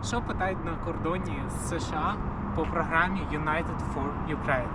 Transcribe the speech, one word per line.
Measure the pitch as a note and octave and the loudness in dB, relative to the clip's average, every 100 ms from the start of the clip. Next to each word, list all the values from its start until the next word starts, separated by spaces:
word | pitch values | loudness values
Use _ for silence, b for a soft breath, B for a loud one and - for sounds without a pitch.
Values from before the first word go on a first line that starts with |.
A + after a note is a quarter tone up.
що | - A#3+ | 0 -2
питають | G#3+ G#3+ F#3 F#3+ | 0 0 0 0
на | E3 D#3 | -2 -2
кордоні | E3+ D#3+ D#3+ F#3 F#3 - - | -2 -2 0 0 0 -2 -2
з | - - | -2 -2
С | E3+ | -2
Ш | - D#3+ | -2 0
А | E3 G#3+ - - - - | 0 0 -2 -2 -2 0
по | |
програмі | D#3+ E3 D#3 D#3+ F3+ F#3+ F3 | 2 2 4 4 4 2 0
United | D3+ D#3 D#3 E3 - - | 0 0 0 0 -2 -2
for | D3 C#3 - - D3+ | 0 -2 -2 -2 -2
Ukraine? | - C3+ A#2+ | 2 2 0